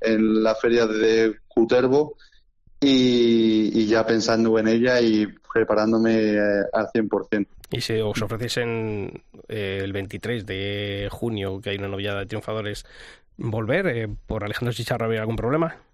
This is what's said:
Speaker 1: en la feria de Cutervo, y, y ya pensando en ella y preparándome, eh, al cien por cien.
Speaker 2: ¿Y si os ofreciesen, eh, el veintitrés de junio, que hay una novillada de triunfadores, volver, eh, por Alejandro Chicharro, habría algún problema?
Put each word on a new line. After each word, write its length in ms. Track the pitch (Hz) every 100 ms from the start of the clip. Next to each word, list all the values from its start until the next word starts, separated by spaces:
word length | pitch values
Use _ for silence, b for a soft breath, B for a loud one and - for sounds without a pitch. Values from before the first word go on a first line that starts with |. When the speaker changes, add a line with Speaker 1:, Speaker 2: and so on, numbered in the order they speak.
Speaker 1:
en 420 | 113 113 110 110
la 120 | 110
feria 320 | 110 120 120 113
de 500 | 107 110 113 113 104 -
Cutervo, 680 | - 113 123 127 139 151 - b b b _ _ -
y, 920 | 143 131 127 120 117 113 113 110 107 113
y 40 | 107
ya 200 | 113 113
pensando 520 | 113 113 113 113 110
en 100 | 110
ella 320 | 113 127 123
y 260 | 117 107 104 - -
preparándome, 600 | 117 110 107 107 113 113 110 107
eh, 60 | 104 104 101 -
al 160 | 110 104
cien 160 | 117 104
por 180 | 101 -
cien. 180 | 104 101 - -
Speaker 2:
¿Y 100 | 120
si 140 | - 110
os 200 | 107 104
ofreciesen, 1000 | 101 110 120 - 117 113 110 104 98 - _ - -
eh, 320 | 110 98 98
el 100 | 98
veintitrés 540 | 98 95 101 110 120 95
de 600 | 95 101 101 101 98 101
junio, 500 | - 117 107 98 98
que 100 | 104
hay 60 | 101
una 100 | 98
novillada 320 | 98 101 101
de 60 | 98
triunfadores, 600 | 107 - 110 104 104 B B B B B -
volver, 500 | 120 110 107 160 190
eh, 200 | 117 110 104 -
por 180 | 107
Alejandro 280 | 104 - 120
Chicharro, 320 | 117 117 120
habría 160 | 113 113
algún 160 | 110 110
problema? 400 | 110 151 165 - _